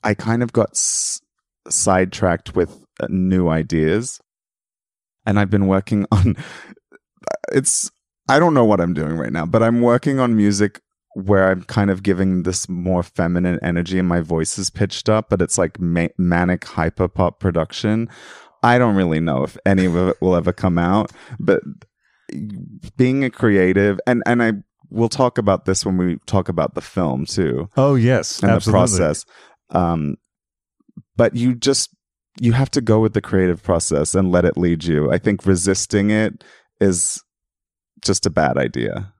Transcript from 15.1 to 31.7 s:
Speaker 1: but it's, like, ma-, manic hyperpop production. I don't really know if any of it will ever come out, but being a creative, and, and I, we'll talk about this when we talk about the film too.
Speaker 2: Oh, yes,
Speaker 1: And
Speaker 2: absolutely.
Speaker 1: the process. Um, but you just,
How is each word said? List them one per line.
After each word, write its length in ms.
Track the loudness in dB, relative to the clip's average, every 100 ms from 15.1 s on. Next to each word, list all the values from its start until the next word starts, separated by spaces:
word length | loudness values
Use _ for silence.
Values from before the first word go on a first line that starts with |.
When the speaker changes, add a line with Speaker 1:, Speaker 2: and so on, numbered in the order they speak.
| -2 0
Speaker 1:
but 120 | -2
it's, 160 | -2 -2
like, 200 | -4 -2
ma-, 280 | -2 -2 -2 -2
manic 440 | 0 2 0 -2
hyperpop 760 | -6 -4 -4 -2 -4 0 -2 0
production. 680 | -2 -2 -4 -4 -2 -2 -4 -12 -20 -20 -20 _
I 140 | 2 4
don't 180 | 4 2
really 240 | 2 0
know 240 | 0 -2
if 140 | -4 -2 0
any 200 | 2 2
of 100 | 2
it 180 | 0 0
will 140 | 0 2
ever 180 | 0
come 240 | -2 0 0
out, 340 | 2 0 -2 -10 -20 -4
but 220 | 2 2 0 -20 -20 _ _ _ -14 -12 -12 -12 -16 -18 -18 0
being 280 | 0 2
a 60 | -2
creative, 680 | 0 2 4 4 4 2 0 0
and, 160 | 0 0
and 160 | 0
I, 120 | 0 -2 -8 _ _
we'll 200 | -2 -2
talk 280 | 2 0 2
about 280 | 0 0 0
this 200 | -2 -2
when 120 | -2
we 200 | -2 -4 -2
talk 200 | -2 -2
about 280 | -2 -4 -6
the 60 |
film 440 | -8 -4 -2 -4 -4
too. 420 | -2 -2 -2 -4 0
Speaker 2:
Oh, 200 | 2 4
yes, 460 | 4 2 -2 -2
Speaker 1:
And 100 | 0
Speaker 2:
absolutely. 200 | 2 2
Speaker 1:
the 260 | 2 2 2
process. 280 | 0 -2 -8 -20 -20 _ _
Um, 440 | -2 0 -2 -4 -6 _ _ _ _ _ _ _ -20 _ 0
but 180 | 0 2
you 200 | 0 0
just, 340 | 0